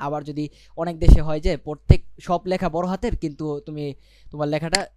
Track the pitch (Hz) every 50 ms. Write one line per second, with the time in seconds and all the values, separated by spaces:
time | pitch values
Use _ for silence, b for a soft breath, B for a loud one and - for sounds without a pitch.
0 | 143 143 147 151 139 151 143 147 151 143 - B B B B 165 165 175 170 160
1 | 175 160 - 165 156 156 156 156 151 185 160 131 - 151 151 - - - 143 -
2 | - - - - - - 175 170 - 180 185 185 190 170 151 170 180 180 190 185
3 | - - - - - 156 139 - 156 151 147 143 - 156 151 151 147 143 131 -
4 | b b b b b b b 147 151 147 151 151 160 165 - 202 170 - _